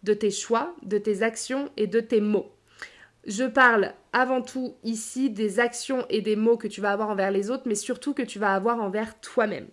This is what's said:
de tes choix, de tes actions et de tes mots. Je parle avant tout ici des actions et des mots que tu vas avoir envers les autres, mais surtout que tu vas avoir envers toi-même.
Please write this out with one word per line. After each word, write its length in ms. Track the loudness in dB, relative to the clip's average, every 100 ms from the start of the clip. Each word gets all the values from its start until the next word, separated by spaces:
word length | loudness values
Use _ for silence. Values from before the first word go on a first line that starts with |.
de 100 | 0
tes 180 | 0 0
choix, 440 | -2 0 0 0 -8
de 140 | -4 -2
tes 260 | 0 0
actions 460 | 0 -2 -6 -4 -4 -4
et 100 | 0
de 140 | 0
tes 180 | 2 2
mots. 320 | 4 0 -2 _ _ _ -20 -20 -20 _ -10
Je 160 | -2
parle 500 | 0 6 6 6 2 -2 _
avant 280 | 0 2 0
tout 320 | -2 -6 -8 -8
ici 460 | -8 -6 -6 -2 -2
des 300 | 0 0 2
actions 480 | 0 0 -4 -2 0
et 120 | -2
des 140 | 0 2
mots 220 | 4 4
que 100 | 2
tu 140 | -4
vas 100 | -2
avoir 200 | 0 0
envers 180 | 0 2
les 220 | 2 0
autres, 120 | -2 -2
mais 80 | -4
surtout 400 | -2 -4 -4 -4
que 80 |
tu 160 | -4 -2
vas 160 | 0 2
avoir 260 | 0 0
envers 380 | -2 -4 -6 -10
toi-même. 480 | -4 0 0 0 -10